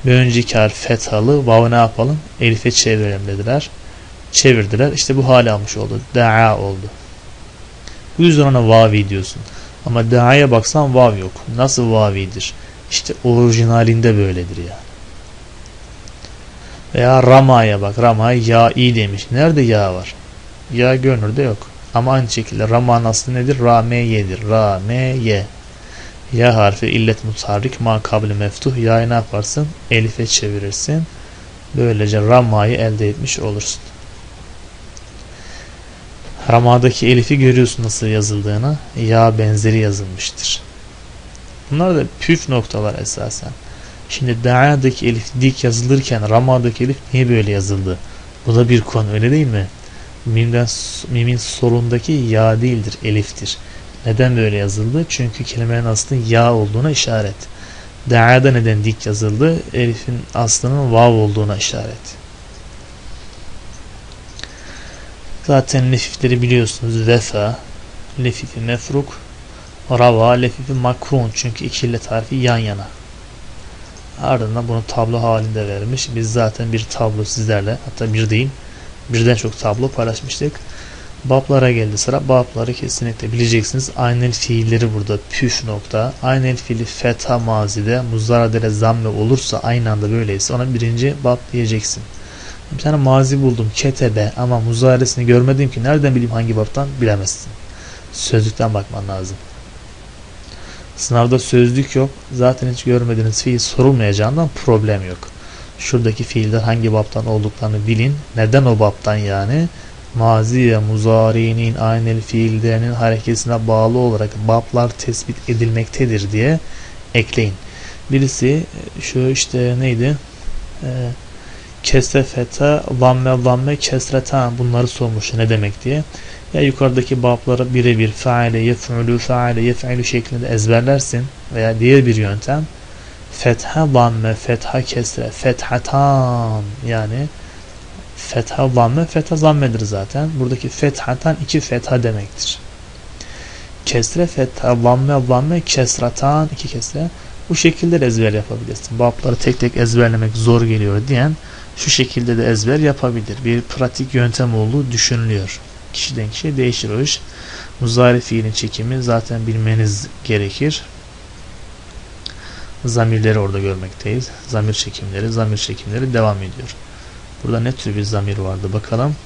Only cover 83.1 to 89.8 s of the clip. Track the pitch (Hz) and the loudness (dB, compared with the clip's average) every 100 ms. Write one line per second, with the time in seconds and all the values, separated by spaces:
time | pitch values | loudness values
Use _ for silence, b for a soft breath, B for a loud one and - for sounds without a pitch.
83.1 | 113 113 117 117 113 104 131 131 - 123 | -6 -4 0 2 2 0 -4 -6 -2 0
84.1 | 120 123 117 - 117 113 113 117 107 101 | 2 0 -2 -2 0 2 2 0 -2 -4
85.1 | 104 - - 123 - 113 104 - 107 120 | -4 -4 -2 0 -2 -4 -8 -4 -4 -4
86.1 | 139 127 131 131 123 - 113 117 - 123 | -4 -2 0 0 -2 -4 -4 -4 -2 -2
87.1 | 113 - 120 117 110 104 107 104 123 123 | -2 -2 -2 0 0 0 -2 0 -2 -2
88.1 | 113 110 120 117 113 113 104 113 117 110 | -2 2 2 4 2 0 2 2 2 -2
89.1 | 104 110 131 - 110 113 120 | 0 2 2 0 -4 0 0